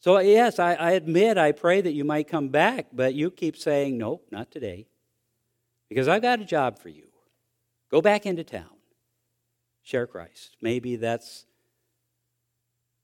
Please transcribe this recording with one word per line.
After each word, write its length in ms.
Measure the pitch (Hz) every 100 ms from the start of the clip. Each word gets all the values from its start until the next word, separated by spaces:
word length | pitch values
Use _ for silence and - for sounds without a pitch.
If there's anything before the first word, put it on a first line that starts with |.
So 180 | 175 190
yes, 380 | 196 214 240 -
I, 140 | 175
I 200 | 156 170
admit, 440 | 185 160 170 226 190
I 160 | 151
pray 300 | 151 175 190
that 100 | 180
you 100 | 147
might 260 | 147 151 151
come 200 | 160 139
back, 380 | 139 196 254 -
but 220 | 123 131
you 180 | 139 170
keep 280 | - 165 -
saying, 400 | 160 143 139 123
"Nope, 280 | 110 160 _
not 200 | 104 120
today, 360 | 160 110 90 110 _ _ _ _ _ _ _ _ _ _
because 180 | 117 131
I've 140 | 202
got 180 | 240 240
a 60 | 190
job 320 | 160 127 -
for 100 | 85
you. 200 | 76 _ _ _ _ _ _ _ _ _
Go 100 | 151
back 240 | 202 208
into 180 | 208 165
town. 320 | 160 101 85 _ _ _ _ _ _ _ _ _ _ _
Share 240 | - 127 120
Christ." 500 | 90 85 - - _
Maybe 340 | 113 123 123 117
that's 480 | 113 117 - - _ _ _ _ _ _ _ _ _ _ _ _ _ _ _ _